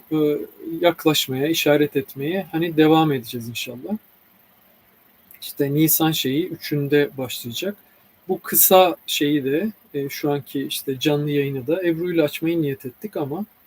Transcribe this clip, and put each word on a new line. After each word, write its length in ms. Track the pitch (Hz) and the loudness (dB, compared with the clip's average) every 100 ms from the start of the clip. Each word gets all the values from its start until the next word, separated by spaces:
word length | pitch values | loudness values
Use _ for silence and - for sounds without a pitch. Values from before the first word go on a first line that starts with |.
| - | -2
e, 260 | 156 151 147 - - - 165 | 0 2 0 -6 -14 -10 0
yaklaşmaya, 680 | 175 170 160 151 - 131 147 | 0 2 2 2 0 -2 0
işaret 480 | 165 151 147 147 143 | 2 4 4 4 -2
etmeye 520 | - 135 143 190 170 | -6 -8 -6 -4 -4
hani 260 | 160 175 156 | -4 -2 4
devam 340 | 156 160 156 | 6 6 4
edeceğiz 380 | 135 117 123 117 | 0 -4 -10 -10
inşallah. 480 | 117 - 123 160 214 _ _ _ _ _ _ _ _ _ _ _ _ _ - | -10 -10 -12 -8 -8 _ _ _ _ _ _ _ _ _ _ _ _ _ -18
İşte 320 | - - 143 | -12 -4 0
Nisan 380 | 143 160 - 160 | 2 2 2 0
şeyi 360 | 156 131 139 180 | 0 -2 -2 -4
üçünde 600 | - - 147 143 147 143 135 | -6 -6 -4 2 2 2 -2
başlayacak. 580 | 123 - 120 113 185 208 _ _ _ _ - | -8 -8 -10 -8 -8 -8 _ _ _ _ -6
Bu 120 | 190 | -6
kısa 560 | - 175 - 185 185 160 - | -2 2 6 8 6 2 -6
şeyi 360 | - 147 147 | -2 0 0
de, 280 | 131 147 214 - _ | 0 -2 -2 -8 _
e, 160 | 147 139 | -8 -8
şu 220 | - 151 | -4 -2
anki 300 | 143 - 139 | -2 -4 -6
işte 380 | 135 - - 131 | -6 -8 -6 -2
canlı 320 | 151 147 147 | 0 0 0
yayını 360 | 143 139 135 123 | -2 -2 -4 -4
da 160 | 175 | -2
Ebru 300 | 175 165 180 | -2 -2 -2
ile 100 | 170 | 0
açmayı 380 | 147 - 160 170 | 0 0 -4 -2
niyet 240 | 147 135 127 | -2 -4 -10
ettik 320 | - 214 185 | -12 -10 -6
ama 280 | 139 160 214 _ | -6 -6 -8 _